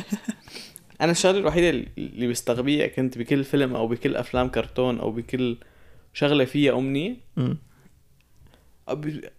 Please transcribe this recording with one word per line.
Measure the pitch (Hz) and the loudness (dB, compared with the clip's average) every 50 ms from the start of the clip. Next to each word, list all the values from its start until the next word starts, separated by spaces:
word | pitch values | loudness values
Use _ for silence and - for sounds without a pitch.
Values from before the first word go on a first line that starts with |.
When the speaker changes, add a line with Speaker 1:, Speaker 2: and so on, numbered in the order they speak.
Speaker 1:
<laughs> | - - 208 - - - - - - - - - - - - - - - - - | -2 -4 -6 -6 -6 -8 -10 -10 -12 -20 -18 -18 -18 -18 -20 -20 -20 -16 -6 0
Speaker 2:
أنا | 151 165 | 0 2
الشغلة | 170 - - 185 190 | 2 4 4 4 4
الوحيدة | 202 196 151 156 175 175 170 139 120 - - - | 4 2 2 2 4 4 4 2 0 -2 -6 -8
اللي | - - - - 107 123 | -10 -10 -8 -6 -4 -2
بستغبيها | 120 117 - - 127 117 123 127 143 147 147 - | -2 -2 -2 -2 -2 0 0 0 2 2 2 0
كنت | - - 131 131 127 - | 0 0 0 -2 -2 -2
بكل | 120 117 - 147 139 135 | -4 -2 0 0 0 0
فيلم | - - 143 139 127 123 | 2 0 0 2 0 0
أو | 117 113 | -2 -2
بكل | 113 120 - - 139 - | -2 -2 -2 -2 -2 -2
أفلام | - - - - 127 127 | -2 -4 -2 0 0 0
كرتون | 127 - 113 110 - - 127 127 127 120 113 | 0 0 -2 -4 -2 -2 0 0 0 0 -2
أو | - 117 | -2 -4
بكل | 110 117 113 - - 127 127 120 117 - - - - - - - - - - - - | -4 -6 -6 -4 -2 -2 0 -2 -2 -4 -10 -20 -20 -20 -20 -20 -20 -20 -20 -12 -4
شغلة | - 156 143 147 143 127 | 0 2 4 4 4 4
فيها | 127 - 147 147 131 120 | 2 2 4 4 4 4
أمنية، | 127 135 135 139 139 165 226 247 - - - - | 2 2 0 0 -2 -2 -4 -6 -8 -12 -8 -4
Speaker 1:
مم. | - 127 123 147 151 - - _ _ - - _ _ _ _ _ _ _ _ _ - - - - - _ _ - _ _ - | -2 0 0 -2 -4 -8 -14 _ _ -20 -20 _ _ _ _ _ _ _ _ _ -20 -20 -20 -20 -20 _ _ -20 _ _ -8
Speaker 2:
أب-، | 139 151 147 151 151 - - - - | -6 -6 -6 -6 -8 -8 -10 -8 -2